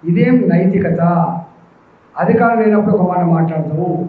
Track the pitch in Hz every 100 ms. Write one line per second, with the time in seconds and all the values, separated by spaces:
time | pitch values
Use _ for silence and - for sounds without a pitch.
0 | 160 170 247 254 185 170 190 190 170 165
1 | 170 170 165 170 - - - _ _ _
2 | _ - 190 226 233 226 220 208 202 214
3 | 180 180 175 165 165 160 151 151 175 175